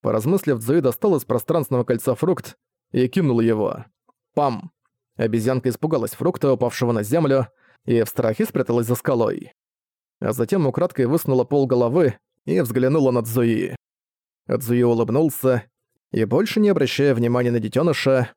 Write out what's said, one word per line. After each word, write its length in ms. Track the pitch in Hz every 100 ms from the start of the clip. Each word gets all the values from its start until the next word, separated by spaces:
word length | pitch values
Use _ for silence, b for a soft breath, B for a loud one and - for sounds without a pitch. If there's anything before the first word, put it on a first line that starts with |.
Поразмыслив, 580 | - 110 107 196 151 123
Цзуи 220 | 113 160
достал 340 | 135 117 214 160
из 100 | -
пространственного 580 | 123 - 165 143 127
кольца 320 | 120 117 - 120
фрукт 420 | 156 180 - - _ _ _
и 160 | - 127
кинул 320 | 190 156 120
его. 460 | 113 110 104 - - _ _ _ _
Пам! 380 | - 143 117 175 _ _ _ _ -
Обезьянка 540 | 113 113 110 131 127
испугалась 420 | 117 156 156 113
фрукта, 420 | - 156 - 143
упавшего 380 | 123 120 - 120
на 120 | 117
землю, 440 | 104 156 151 135 - b b b -
и 160 | 120
в 80 | 110
страхе 360 | - 117 110 220
спряталась 420 | - 123 120 117
за 80 | 123
скалой. 580 | - 123 110 92 - _ _ _ _ _ _ _
А 140 | -
затем 340 | 127 113 196 143
украдкой 380 | - 180 - 123
высунула 380 | 160 - 127
пол 240 | 120 143 135
головы 500 | 123 120 147 151 - _ _ -
и 140 | 175
взглянула 520 | 127 120 127 156 131
на 100 | 120
Цзуи. 540 | 113 117 117 113 - - _ _ _ _ _ _ -
Цзуи 320 | - 117 120
улыбнулся 800 | 120 117 113 127 160 - 131 123 - _ _ _ _
и, 140 | - 110
больше 340 | 135 214 -
не 100 | 208
обращая 440 | 180 135 - 139
внимания 380 | 117 117 120 123
на 80 | 120
детёныша 680 | 110 123 170 147 139 135 120